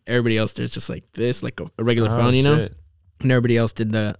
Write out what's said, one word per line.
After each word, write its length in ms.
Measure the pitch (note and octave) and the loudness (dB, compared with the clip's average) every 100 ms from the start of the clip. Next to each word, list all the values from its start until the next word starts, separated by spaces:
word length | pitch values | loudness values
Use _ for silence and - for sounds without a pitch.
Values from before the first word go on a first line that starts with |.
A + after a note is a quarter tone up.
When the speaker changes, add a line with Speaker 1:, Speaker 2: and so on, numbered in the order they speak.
| - | -2
Speaker 1:
everybody 320 | A#2+ A#2 G#2+ | 0 2 0
else, 160 | G#2+ | -2
there's 180 | - B2 | -4 -8
just, 160 | - - | -6 -8
like, 160 | A#2 - | -10 -12
this, 300 | - A#2+ B2 | -4 -2 -2
like, 180 | B2 - | -6 -10
a, 60 | - - | -12 -4
a 60 | |
regular 260 | A#2 A#2 A2+ | 0 2 2
Speaker 2:
Oh, 60 | A#2 | 2
Speaker 1:
phone, 180 | A#2+ | 2
you 80 | B2+ | 4
know? 140 | C#3 D#3 | 4 2
Speaker 2:
shit. 180 | G2+ - - _ _ _ | 0 -8 -20 _ _ _
Speaker 1:
And 100 | C3+ | 0
everybody 260 | B2+ A#2+ A#2 | 2 2 2
else 140 | A2+ | 0
did 180 | - A2 | -2 -2
the, 220 | A2 G#2 - | 0 -2 -6